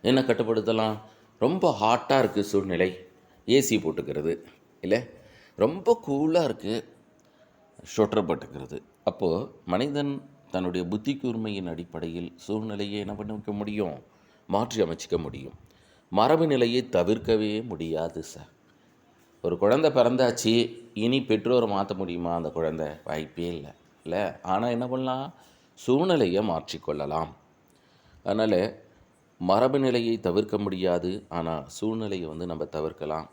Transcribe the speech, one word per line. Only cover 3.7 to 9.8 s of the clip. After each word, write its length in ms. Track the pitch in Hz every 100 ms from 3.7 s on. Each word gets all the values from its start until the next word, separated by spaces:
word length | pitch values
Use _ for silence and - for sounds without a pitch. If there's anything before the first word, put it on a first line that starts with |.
| 110
போட்டுக்கிறது, 560 | 82 78 67 71 78 82 - _ _ _
இல்ல? 120 | 92 113 123 - - - - -
ரொம்ப 380 | 110 175 208 233
கூலா 400 | - 139 156 165
இருக்கு, 300 | 147 - 98 113 - - _ _ _ _ _ _ _ - -
ஸ்வெட்டர் 400 | - 104 107 87
போட்டுக்கிறது. 540 | 69 - 69 65 71 - _
அப்போ 260 | - - 92 85 135 - -
மனிதன் 460 | 92